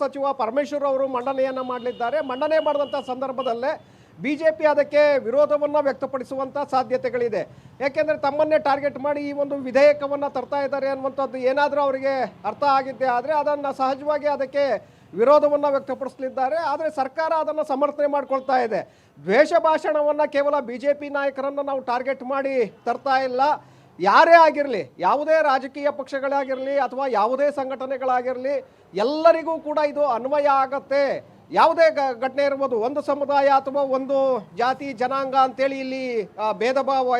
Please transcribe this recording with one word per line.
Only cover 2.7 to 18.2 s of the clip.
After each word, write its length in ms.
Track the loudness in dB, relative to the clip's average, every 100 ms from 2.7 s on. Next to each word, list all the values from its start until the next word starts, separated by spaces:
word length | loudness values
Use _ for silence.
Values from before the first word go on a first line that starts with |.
| 0 -2 -4 -6
ಸಂದರ್ಭದಲ್ಲೇ 800 | -6 -6 -4 -4 -2 -4 -6 -10 -20 -20 -8
ಬಿ 140 | -6 0
ಜೆ 140 | 0
ಪಿ 140 | 2
ಅದಕ್ಕೆ 540 | 2 2 2 4 4 2
ವಿರೋಧವನ್ನ 580 | 0 2 2 2 0 0
ವ್ಯಕ್ತಪಡಿಸುವಂಥ 760 | 0 -2 -6 -6 -8 -8 -6 -6 -2
ಸಾಧ್ಯತೆಗಳಿದೆ. 800 | -2 0 -2 -2 -2 -2 -2 -6 -12 -20 -6
ಯಾಕೆಂದ್ರೆ 380 | -4 -2 -2 0
ತಮ್ಮನ್ನೇ 400 | -2 0 2 2
ಟಾರ್ಗೆಟ್ 400 | 2 0 -2 -4
ಮಾಡಿ 220 | -4 -4
ಈ 120 | -4
ಒಂದು 220 | -4 -4 -4
ವಿಧೇಯಕವನ್ನ 720 | 0 4 6 4 -2 -4 -4
ತರ್ತಾ 320 | -6 -4 -4
ಇದ್ದಾರೆ 280 | -2 -4 -4
ಅನ್ನುವಂಥದ್ದು 500 | -4 -6 -4 -6 -2
ಏನಾದ್ರೂ 420 | 0 2 0 2
ಅವರಿಗೆ 540 | 0 0 -2 -2 -4 -6
ಅರ್ಥ 200 | -8 -2
ಆಗಿದ್ದೇ 400 | 2 2 0 -2
ಆದ್ರೆ 280 | 0 0 0
ಅದನ್ನ 340 | 0 0 -2 -4 -2
ಸಹಜವಾಗಿ 500 | -2 -2 -2 -2 0
ಅದಕ್ಕೆ 600 | -2 -2 -2 0 -2 -6 -20 -10
ವಿರೋಧವನ್ನ 520 | 0 6 6 6 2 2
ವ್ಯಕ್ತಪಡಿಸಲಿದ್ದಾರೆ. 880 | 0 -4 -8 -8 -8 -8 -4 -2 -2
ಆದ್ರೆ 340 | -2 -2 -4
ಸರ್ಕಾರ 420 | -4 -4 -2 -2
ಅದನ್ನ 300 | 0 -2 -4
ಸಮರ್ಥನೆ 440 | -2 0 0 0 -2
ಮಾಡ್ಕೊಳ್ತಾ 500 | 0